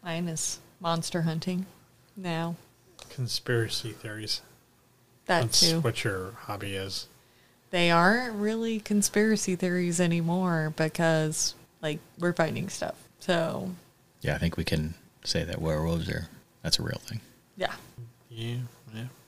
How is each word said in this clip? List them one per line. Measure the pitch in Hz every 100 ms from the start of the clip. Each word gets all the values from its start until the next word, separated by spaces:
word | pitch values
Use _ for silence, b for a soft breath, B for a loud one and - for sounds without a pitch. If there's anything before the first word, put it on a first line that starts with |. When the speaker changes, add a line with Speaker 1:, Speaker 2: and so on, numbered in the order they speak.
Speaker 1:
Mine | 180 165 175
is | 156 - - - _
monster | 170 170 165 175
hunting | 160 160 180 180 190 - - _ _ -
now. | 180 165 170 170 - _ _ - -
Speaker 2:
Conspiracy | - 120 - - 120 110 - 117
theories. | 107 113 107 107 - - - _ _ _ _ _ _ -
Speaker 1:
That | 175
Speaker 2:
That's | 117 - 165
Speaker 1:
too. | 165
Speaker 2:
what | 135 110
your | 113 95 92 104
hobby | - 101 101 98
is. | 98 - - - b b b b _
Speaker 1:
They | 175 175
aren't | 170 175 226 254 214
really | 208 226 226 226
conspiracy | - 208 202 214 220 214 - 180
theories | 185 180 175 170
anymore | 175 170 165 180 185 165 156 156
because, | 160 156 165 160 156 156 - - - _
like, | 156 151 - -
we're | 175
finding | 170 160 - 196
stuff. | - - - - _
So | - 175 160 139 185 180 - _ _ _
Speaker 3:
Yeah, | 78 73
I |
think | 85 -
we |
can | 80 80 78 85 - _
say | - 82
that | 80 87
werewolves | 80 78 82 85 85
are, | - 85 - _ _
that's | 85 -
a |
real | - -
thing. | - 110 - - _ -
Speaker 1:
Yeah. | 185 - - - 117 - _
Speaker 2:
Yeah, | 113 117 123 120 - -
yeah. | 110 127 -